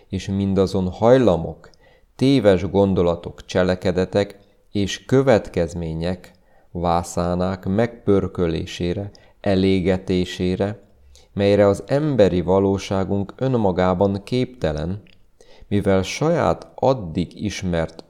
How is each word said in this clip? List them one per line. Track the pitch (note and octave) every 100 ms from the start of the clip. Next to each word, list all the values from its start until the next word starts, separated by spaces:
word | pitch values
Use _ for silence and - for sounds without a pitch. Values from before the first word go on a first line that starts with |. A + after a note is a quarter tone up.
| _
és | F#2+ -
mindazon | G2 G2 F#2+ F#2 G2+ F#2
hajlamok, | F2 A2+ C3 A2+ E2+ E2 - - - _ _ _ -
téves | C3 C#3 G#2 F#2 F2+
gondolatok, | G2 G2 F#2 E2+ E2+ - -
cselekedetek | - G2 F2+ F#2 G2 F2 F#2 G2+ G2+ - _ _ _
és | G#2 G2 -
következmények | - B2+ C3+ G#2+ - - E2 E2 E2 D#2+ E2+ F#2 - _ _ _ _
vászánák | F#2 F2 E2+ F2 - F2 F2+ F2+ F#2+ F#2+
megpörkölésére, | G2 A#2 - - G2 F2+ - E2+ D#2+ F2 - F2 F2 G2+ - _ _
elégetésére, | - F#2+ F#2+ F#2+ F2 F#2 - F#2 F2+ - F2+ F#2 G2 G#2 _ _ - - _
melyre | - G3+ - G3+
az | G2+ -
emberi | C#3 D3+ C3 G2 F2+
valóságunk | E2+ F#2+ G2 G2 - F#2+ F#2 G2 G2 -
önmagában | C3 B2 G2+ F2 F#2 F#2 G2+ G2
képtelen, | - B2+ B2 - D#2+ D2+ D#2+ G#2 - - _ _ - - -
mivel | G2+ G2 F#2+
saját | F#2 - D3+ E3 G2+ E2 -
addig | - A#2+ C3+ F2+ D#2+ E2 -
ismert | G#2 - F#2 E2+ E2 - -